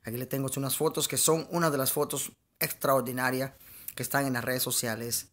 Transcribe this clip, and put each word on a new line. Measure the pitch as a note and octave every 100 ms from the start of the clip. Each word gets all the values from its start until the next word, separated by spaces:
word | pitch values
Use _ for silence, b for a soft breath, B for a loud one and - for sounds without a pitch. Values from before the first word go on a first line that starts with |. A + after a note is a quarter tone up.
Aquí | - A2+
le |
tengo | B2+ C#3 C3+ C3+
unas | C3+ -
fotos | D#3 D3+ -
que | C3
son | - D#3+ -
una | E3+ E3
de | C#3+
las | C3
fotos | - C#3+ C#3+ - - _ _
extraordinarias | D3+ - D3 C3+ A#2+ B2+ B2+ C3 C3 - B B B
que | -
están | B2+ C#3
en | C#3
las | B2
redes | A#2 B2+
sociales | B2+ A#2+ B2 A2 A#2 A#2 -